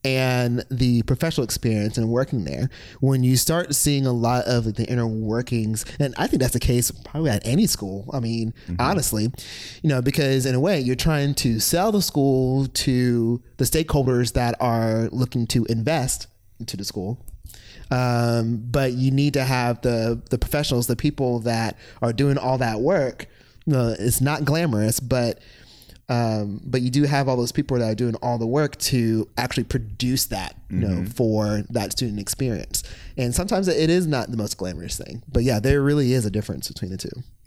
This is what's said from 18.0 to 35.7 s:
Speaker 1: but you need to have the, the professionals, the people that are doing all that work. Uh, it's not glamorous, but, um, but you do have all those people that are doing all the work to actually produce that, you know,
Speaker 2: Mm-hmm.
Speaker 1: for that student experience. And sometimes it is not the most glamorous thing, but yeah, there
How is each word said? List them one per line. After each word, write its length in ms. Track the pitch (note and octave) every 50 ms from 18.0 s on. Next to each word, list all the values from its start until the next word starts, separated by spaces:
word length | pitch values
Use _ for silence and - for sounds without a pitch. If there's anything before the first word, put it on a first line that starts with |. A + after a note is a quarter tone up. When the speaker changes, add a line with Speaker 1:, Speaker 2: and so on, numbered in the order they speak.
| B2+ B2 A#2+ A#2+ A#2+ A#2 A#2 A#2 A2+ A2+ A#2+ G#2+ A#2 A#2+
Speaker 1:
but 220 | A#2+ C#3+ C3+ C3
you 180 | B2 B2 C3 C3+
need 220 | C3 C#3 C#3+ D3 C#3
to 80 | C#3+ C3
have 360 | B2+ C3 B2+ B2 A#2+ A#2+ -
the, 400 | - B2 A#2+ A2+ A2+ A2+ A#2 A#2 - -
the 80 | C3
professionals, 500 | A#2 - - - D3 D3 - C3 A#2+ A#2+
the 100 | - A#2+
people 420 | - - D3 D3 - C3+ B2 B2 A#2
that 380 | A2 A#2+ A2+ A2+ A2+ G#2+ - - - - - -
are 100 | - A#2+
doing 240 | A2+ G#2 C#3 C#3+ C#3
all 220 | C#3 - B2+ C3 B2+
that 220 | B2+ A2+ A2 G#2+
work. 460 | B2 D#3 G3 E3+ C3+ B2 - - - - - - - _ _ - _ D#3+
Uh, 220 | C#3+ C3 A#2+ A2+ A2 -
it's 220 | G2+ B2 A#2+ -
not 240 | C3 C#3+ D3+ C#3+ D3
glamorous, 560 | C3+ D3 E3 F3 D#3 A2+ G#2 G#2+ A2+ A2+ -
but, 400 | C3 A#2 C3 B2+ A#2+ A#2 - - - - - - - - - - - - - - _ -
um, 500 | B2+ A#2+ A#2 A2+ A2 G#2+ G#2 G2+ G2 - -
but 180 | B2+ B2 C3
you 80 | B2 B2+
do 140 | B2 C#3+ D3
have 240 | C#3 D3 C#3 C#3 C3+
all 80 | B2+
those 160 | B2 A#2+ A2+
people 260 | - - - - C3+ B2
that 120 | A2+ A2
are 40 | A2
doing 200 | G#2+ B2 A#2+ A2+
all 200 | - - B2 A#2+
the 100 | A2+ A2+
work 300 | A2+ B2+ D3+ D3+ C#3+ -
to 500 | - - - C#3 B2 A2+ A2+ A2+ A2 G#2+ - _ B2
actually 260 | B2 B2 - C3 A#2
produce 640 | - - C3 A2+ G#2+ - - B2+ B2 C3 C3 -
that, 280 | - A2 F#2+ F#2 - - - - -
you 100 | - F2+
know, 80 | A2+ G2+
Speaker 2:
Mm-hmm. 160 | F2+ E2+ F2+
Speaker 1:
for 560 | G#2 A#2+ - B2 A2+ A2 G#2+ G#2+ G#2 G#2+ G#2 G2+ -
that 220 | - A#2+ G#2 -
student 280 | - - C3 A#2 G#2 G#2
experience. 600 | G2 - - - C3+ B2+ A2 E2 - - - - - - - - - - -
And 180 | - B2+ A#2+ A#2+
sometimes 340 | - F3+ G3+ A#3 F#3+ G3 F#3
it 200 | D3+ B2+ D#3+ D#3
is 160 | E3+ F3+ F3+
not 240 | D#3 D3 B2 A2 -
the 60 | A#2+
most 220 | A2 G#2 G#2 - -
glamorous 400 | F#2+ F#2 E2+ E2 F2 F2+ - -
thing, 240 | - - - A#2 - -
but 120 | C3 B2 A#2+
yeah, 160 | C3 A#2 G#2+
there 200 | G#2 C3+